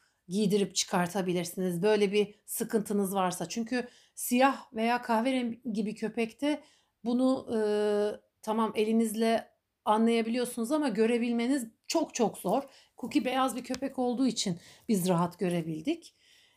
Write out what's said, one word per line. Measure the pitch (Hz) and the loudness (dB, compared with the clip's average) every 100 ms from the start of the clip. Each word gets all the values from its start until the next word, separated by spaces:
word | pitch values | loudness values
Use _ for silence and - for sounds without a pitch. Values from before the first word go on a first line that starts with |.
| _ _ - | _ _ -6
giydirip | 190 208 208 202 - | 0 2 2 2 -2
çıkartabilirsiniz | - 185 175 196 180 175 175 - 185 170 | -2 0 0 -2 -2 -2 -4 -4 -4 0
böyle | 208 214 202 | 2 4 4
bir | 208 202 - - | 2 0 -4 -12
sıkıntınız | - 220 226 208 202 196 196 | -6 -2 -2 0 0 0 0
varsa. | 185 170 170 | -2 -2 -6
Çünkü | 233 226 247 247 - _ - | -6 -4 -4 -4 -12 _ -12
siyah | - 247 269 254 - | 0 4 4 2 -4
veya | 220 226 240 | -2 0 0
kahverengi | 240 226 254 262 240 226 247 208 208 | 0 0 0 0 -2 -6 -6 -4 -4
bir | 214 | -4
köpekte | 214 220 226 - 285 294 - _ _ _ | -6 -4 -6 -2 -2 -2 -6 _ _ _
bunu, | 233 247 262 262 - 226 | -2 2 2 0 -2 -2
e, | 214 208 208 208 208 - _ _ | 0 2 2 2 0 -4 _ _
tamam | - 220 220 214 | -4 0 0 0
elinizle | 214 226 226 214 226 226 - _ _ _ - | 2 2 2 2 2 2 -2 _ _ _ 0
anlayabiliyorsunuz | 214 226 233 226 240 240 240 226 | 4 4 2 0 -2 -4 -4 -2
ama | 302 285 | 0 0
görebilmeniz | 202 226 240 240 233 240 285 226 - - | 2 2 2 0 0 0 -2 -4 -10 -4
çok | 330 311 - | -2 0 0
çok | 202 - | -2 0
zor. | 190 233 277 - _ - | -2 -2 -4 -12 _ -12
Cookie | 226 294 240 | -4 -2 0
beyaz | 262 262 226 | 0 0 -2
bir | |
köpek | - 262 269 - | -6 -6 -6 -2
olduğu | 247 240 262 | -2 0 0
için | 220 202 170 - - - | 0 -2 -4 -8 -10 -2
biz | 202 175 | 0 2
rahat | 170 175 - | 2 0 -2
görebildik. | 185 175 165 156 160 330 - _ _ _ _ | -2 -2 -4 -4 -4 -6 -8 _ _ _ _